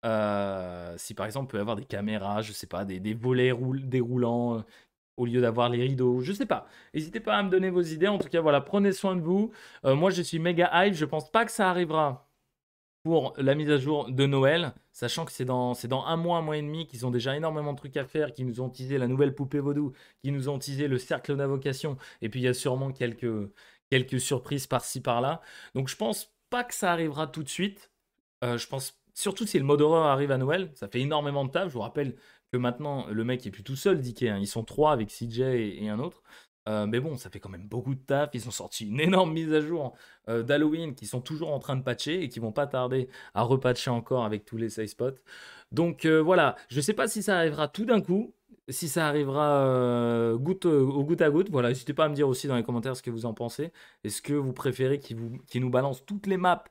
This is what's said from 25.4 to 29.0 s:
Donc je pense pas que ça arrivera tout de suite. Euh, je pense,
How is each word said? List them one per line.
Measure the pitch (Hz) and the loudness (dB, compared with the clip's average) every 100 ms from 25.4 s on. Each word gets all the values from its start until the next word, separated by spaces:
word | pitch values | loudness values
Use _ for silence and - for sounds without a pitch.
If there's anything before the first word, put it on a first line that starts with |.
| - - - | -8 -20 -8
Donc | 131 131 | -6 -6
je | - | -4
pense | 220 208 - _ _ | -4 -4 -8 _ _
pas | 240 | -4
que | 240 - | -4 -2
ça | 190 | 0
arrivera | 170 160 143 156 | 2 0 -2 -6
tout | 160 | -6
de | 143 | -8
suite. | - 196 202 - _ _ _ _ _ | -4 -4 -4 -20 _ _ _ _ _
Euh, | 123 120 | -4 -4
je | - | -4
pense, | 135 131 _ | -8 -8 _